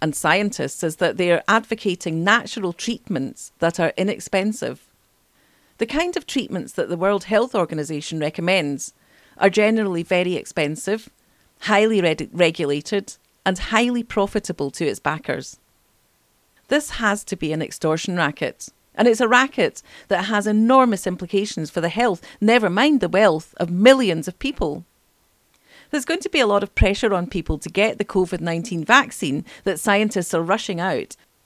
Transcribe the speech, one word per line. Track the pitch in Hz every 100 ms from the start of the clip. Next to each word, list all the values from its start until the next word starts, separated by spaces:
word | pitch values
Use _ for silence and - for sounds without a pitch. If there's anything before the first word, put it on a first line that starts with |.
and | 156
scientists | 143 160 175 208 - 139 -
is | 165 156
that | 175 120
they | 175
are | 170 -
advocating | 220 226 220 208 175 - 160
natural | 175 226 - - 190
treatments | 175 - 240 - 175 135 - - _
that | 170 -
are | 165 -
inexpensive. | 190 196 - 190 202 214 - 120 _ _ _ _ _ _ _ _ _ -
The | 226
kind | 285 359 349
of | -
treatments | 277 - 185 -
that | - 135
the | 170
World | 190 202 -
Health | 208 247 214
Organization | 165 156 147 151 147 160
recommends | 151 156 170 190 147 139 - - _ _ _ -
are | 196
generally | 185 214 220 202 170
very | 170 180 180 175
expensive, | - - 147 151 - 220 - _ _ _ _ _
highly | - 208 220 214
reg-, | 175 156 -
regulated, | - 170 160 147 143 - 202 196 - _ _ -
and | 185
highly | - 220 240 240
profitable | 233 - 202 220 - 175 143
to | - 156
its | 101
backers. | 147 151 147 135 131 - _ _ _ _ _ _ _ _ _ _ -
This | 294 285
has | - 226 208 -
to | 180
be | 160
an | 156
extortion | 160 - 156 160 - 180
racket, | 147 147 151 - - _ _ -
and | 240
it's | 226
a | 233
racket | 247 269 - 175 - - - -
that | 185 196
has | 214 202
enormous | 214 226 262 254 196 -
implications | 180 175 202 202 - 156
for | -
the | 170
health, | 170 240 180 - -
never | 208 233 208
mind | 180 277 285
the | 180
wealth, | 185 214 160 - -
of | 170
millions | 175 226 269 226 165 160
of | -
people. | 262 - 160 147 175 _ _ _ _ _ _ _ _ - _
There's | 302 -
going | 339
to | 392
be | 320
a | 226
lot | 202
of | 196
pressure | - 202 202 233
on | 190 175
people | 180 - 151
to | -
get | 180 214 226
the | 202
covid | 190 180 180
nineteen | 165 165 170 170 156
vaccine | 247 - - 151 139 - - -
that | 170
scientists | - 202 214 208 175
are | 170
rushing | 165 208 - 170
out. | 185 135 - - _ _